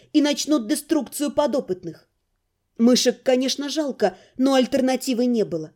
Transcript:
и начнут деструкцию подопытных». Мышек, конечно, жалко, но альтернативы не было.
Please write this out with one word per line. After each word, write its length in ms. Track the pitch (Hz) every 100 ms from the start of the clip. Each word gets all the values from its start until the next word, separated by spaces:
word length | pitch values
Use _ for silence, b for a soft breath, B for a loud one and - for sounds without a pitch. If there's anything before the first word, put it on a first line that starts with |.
| b
и 80 | 302
начнут 460 | 285 247 269 294 214
деструкцию 640 | 302 - 311 214 - 294
подопытных». 800 | 294 294 262 - 180 165 - _ _ _ _ _ _ _ -
Мышек, 440 | 233 247 247 247
конечно, 440 | - 254 262 - 285
жалко, 480 | 285 285 - 196 B B -
но 160 | 269
альтернативы 720 | 269 240 269 254 254 - 233 247
не 180 | 233
было. 300 | 170 165 160